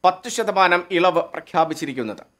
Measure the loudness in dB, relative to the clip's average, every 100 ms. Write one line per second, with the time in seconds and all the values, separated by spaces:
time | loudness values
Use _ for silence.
0 | 2 0 -10 -4 -2 2 4 2 0 2
1 | 2 2 -4 -10 -4 -2 -2 -2 -8 -6
2 | -8 -10 -16